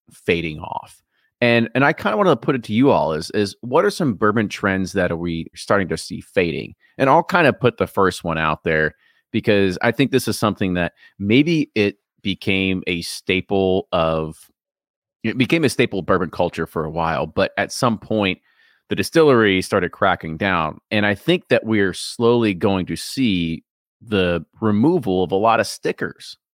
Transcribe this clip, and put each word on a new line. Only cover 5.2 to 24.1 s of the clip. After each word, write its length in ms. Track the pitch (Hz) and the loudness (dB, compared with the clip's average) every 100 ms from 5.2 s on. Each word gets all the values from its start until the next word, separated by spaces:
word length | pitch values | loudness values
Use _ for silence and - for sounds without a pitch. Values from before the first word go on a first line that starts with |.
| 87 82 80 | -4 -6 -8
starting 340 | - - 104 85 | -14 0 0 0
to 80 | 80 | -6
see 240 | - - | -8 -14
fading? 540 | - 101 87 71 57 - _ - | -4 0 0 -2 -10 -16 _ -2
And 120 | 135 | 2
I'll 140 | 151 | 4
kinda 300 | 170 180 151 | 2 2 2
put 240 | - 123 - | 2 -2 0
the 100 | 92 | -4
first 380 | - 95 - | 2 0 0
one 120 | 85 80 | -6 -2
out 280 | 80 78 | -2 -2
there 300 | 85 78 78 - _ _ _ | 0 0 0 -4 _ _ _
because 480 | 110 113 101 98 90 | -4 2 2 2 2
I 120 | 120 | 0
think 180 | 113 139 | 2 0
this 160 | 131 - | 0 -2
is 120 | 104 | -2
something 360 | 107 92 98 | -2 0 -2
that 200 | 90 85 _ - _ | -2 -4 _ -20 _
maybe 520 | 98 123 156 160 - | 2 2 4 0 -2
it 240 | 110 101 - _ _ | 0 -2 -2 _ _
became 600 | 104 90 - 95 95 92 - | -6 -4 -2 0 0 -2 -4
a 160 | 87 | -6
staple 840 | 82 - - 92 - 98 95 92 - | -6 -10 -2 -2 0 0 0 0 -2
of, 580 | 90 80 80 80 - _ _ _ _ _ _ _ _ | -2 0 -2 -6 -12 _ _ _ _ _ _ _ _
it 160 | 110 123 | -8 -2
became 260 | 120 165 | 0 0
a 40 | 143 | 0
staple 320 | - 120 98 | 0 -2 -2
of 60 | 82 | -2
bourbon 240 | 92 85 | -2 -2
culture 360 | - 87 - 80 | -2 -4 -2 -6
for 180 | 85 | -6
a 60 | 78 | -6
while, 360 | 82 82 76 80 | -4 -2 -2 -4
but 260 | 101 92 - | -2 -2 -2
at 160 | 98 | -6
some 260 | - 127 107 | -2 -2 -2
point 420 | - 110 98 92 _ _ _ _ _ | -4 -2 0 -2 _ _ _ _ _
the 80 | 98 | -4
distillery 640 | 98 165 156 120 107 95 | 0 4 6 6 4 2
started 320 | 92 101 87 | 0 -2 -2
cracking 460 | - 98 87 82 80 | 0 0 0 -4 -4
down. 420 | 101 90 78 - _ | -2 0 -2 -6 _
And 140 | 107 | 0
I 100 | 104 | 0
think 340 | 101 - 180 - | -2 0 -2 2
that 160 | 117 | 0
we're 280 | 110 110 98 | 2 0 0
slowly 640 | 85 - - 117 120 110 | -4 -10 0 2 4 2
going 320 | 90 107 95 82 | 0 0 0 -2
to 100 | 82 | -8
see 640 | - - 123 92 82 80 _ _ _ _ | -8 -2 0 0 -2 -6 _ _ _ _
the 460 | 107 | -4